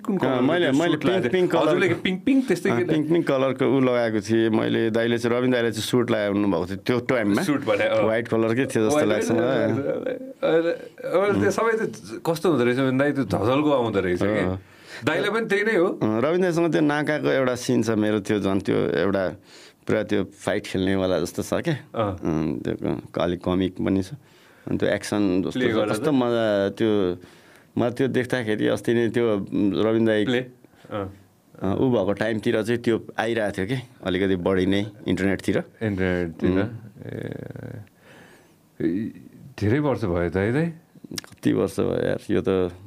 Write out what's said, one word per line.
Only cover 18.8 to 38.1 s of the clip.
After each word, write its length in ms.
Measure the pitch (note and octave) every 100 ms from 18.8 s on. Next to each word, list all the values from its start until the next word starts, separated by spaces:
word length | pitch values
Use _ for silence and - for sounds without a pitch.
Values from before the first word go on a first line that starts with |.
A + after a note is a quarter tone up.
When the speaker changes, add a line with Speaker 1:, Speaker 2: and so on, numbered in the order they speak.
| G2+ D2 G2 G2 F#2 - - - - - -
Speaker 2:
पुरा 160 | G#2+
त्यो 200 | G#2 G2+
फाइट 420 | F#2 - - G2+ -
खेल्नेवाला 540 | F#2+ F#2+ G2 F#2 F2
जस्तो 240 | F2 -
छ 100 | G2
क्या। 240 | F#2+ C#3 C#3 - A#2
Speaker 1:
अँ। 220 | G#2 F#2
Speaker 2:
अँ, 360 | F2 D#2 D#2 C2+
त्यो 420 | E2 D#2+ D#2 - - -
क-, 40 |
अलिक 240 | F2 F2+
कमिक 320 | F2+ F#2 F#2 -
पनि 260 | F#2+ F#2+
छ। 100 | F#2+ - - - - - -
अनि 100 | F#2
त्यो 120 | -
एक्सन 520 | G2+ - G#2 G2+ F#2
जस्तो 100 | E2
Speaker 1:
प्ले 200 | - B2
Speaker 2:
छ। 40 | A2
Speaker 1:
गर्दा 180 | G#2+
Speaker 2:
कस्तो 120 | A2 D3+
Speaker 1:
त? 40 |
Speaker 2:
मजा 600 | C3+ A#2+ A#2 A2 G2+ G2
त्यो, 480 | G2+ A2+ G#2 F2+ F2 - - - - - -
म 120 | A#2+
त्यो 180 | B2 C3+
देख्दाखेरि 600 | B2 A#2+ B2+ G#2+ G#2+ A#2+
अस्ति 260 | A2+ A2+
नै 160 | A#2+ A#2
त्यो 380 | A#2+ A#2 G#2 -
रविन 520 | F2+ G2+ E2 G#2+ A2+ A2+
दाइ 200 | G#2+ G#2
Speaker 1:
प्ले? 140 | B2 C3 - - - -
अँ। 240 | G#2+ F#2+ G2 - _ _ -
Speaker 2:
अँ, 140 | F#2+ G2
ऊ 160 | C3+
भएको 200 | A#2 F#2+
टाइमतिर 520 | G2+ A2 G#2+ A#2+ A2
चाहिँ 180 | G#2+ A#2+
त्यो 260 | A#2+ A2 - -
आइरहेको 400 | A2+ A2+ G#2 F#2+
थियो 100 | F#2+
के, 100 | C3 B2 -
अलिकति 320 | F#2+ F#2 G2 F#2+
बढी 300 | F#2 F#2+ F#2
नै 200 | G2 G#2 - -
इन्टरनेटतिर। 560 | F#2 F#2+ F#2 - A2+ - -
Speaker 1:
इन्टरनेटतिर? 680 | A2 F#2+ F#2 F2+ F2 D#2+ F2
Speaker 2:
उम्। 100 | F2+
Speaker 1:
ए, 1200 | A2 A#2 - - - - - - - - - - G2+ _ -